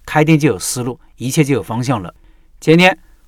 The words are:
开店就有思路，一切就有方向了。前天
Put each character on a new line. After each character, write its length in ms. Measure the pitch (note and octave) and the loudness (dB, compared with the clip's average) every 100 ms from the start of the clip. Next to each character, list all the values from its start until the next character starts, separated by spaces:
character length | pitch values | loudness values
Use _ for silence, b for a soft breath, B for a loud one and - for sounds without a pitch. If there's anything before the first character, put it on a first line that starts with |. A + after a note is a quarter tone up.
| - | -4
开 180 | D#3 | 0
店 140 | D3+ D#3+ | 2 4
就 100 | D3 | 2
有 120 | F#2 | -2
思 240 | - B2+ | -6 -6
路， 160 | B2 - _ _ | -6 -10 _ _
一 140 | A#2+ | -6
切 120 | D3 | -2
就 120 | C#3 B2+ | 0 -2
有 80 | |
方 200 | F#2 A#2 | -4 -6
向 160 | B2 A#2 | -4 -4
了。 140 | F2 _ _ _ _ _ | -6 _ _ _ _ _
前 160 | - E3 | 2 4
天 180 | F#3 - _ _ | 4 2 _ _